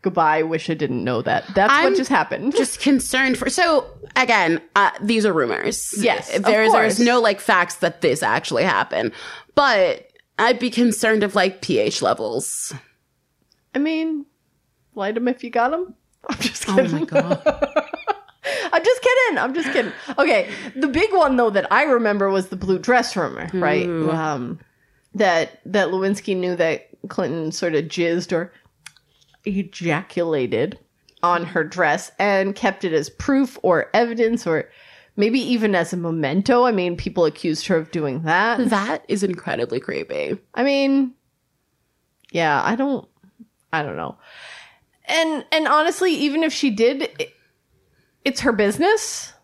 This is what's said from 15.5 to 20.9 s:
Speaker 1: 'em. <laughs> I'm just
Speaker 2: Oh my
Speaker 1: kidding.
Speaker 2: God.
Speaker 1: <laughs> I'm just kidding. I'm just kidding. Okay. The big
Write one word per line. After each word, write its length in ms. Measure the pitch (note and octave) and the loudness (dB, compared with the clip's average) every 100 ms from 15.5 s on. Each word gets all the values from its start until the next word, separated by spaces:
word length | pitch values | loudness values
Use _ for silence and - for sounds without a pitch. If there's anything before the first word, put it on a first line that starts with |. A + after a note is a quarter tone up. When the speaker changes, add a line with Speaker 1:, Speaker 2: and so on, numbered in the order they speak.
| A#3+ A#3+ | 0 0
Speaker 1:
'em. 220 | D#4+ F#4 - _ | -2 -6 -12 _
<laughs> 180 | _ - | _ -12
I'm 80 | - | -6
just 300 | A#3 - - | -6 -6 0
Speaker 2:
Oh 60 | F#3+ | 2
my 80 | |
Speaker 1:
kidding. 220 | G#3+ - E4 | 2 -2 0
Speaker 2:
God. 360 | - - - | 0 0 0
Speaker 1:
<laughs> 1300 | D#4 - C#4 D#4 - - - G4+ - _ - B4+ G4 | 0 -2 -2 -2 -4 -10 -6 -6 -8 _ -6 -4 -2
I'm 100 | E4+ | 0
just 180 | F4+ B4 | 2 2
kidding. 360 | - C5 B4 C#4+ | 4 4 2 2
I'm 160 | B3+ | -2
just 180 | C#4 C4+ | -2 -2
kidding. 180 | C4+ G#3+ - - - | -2 -2 -8 -8 0
Okay. 320 | C#4 A3 F3 - C4 C4 | 4 4 0 -8 -12 -2
The 100 | |
big 240 | C#4+ | 0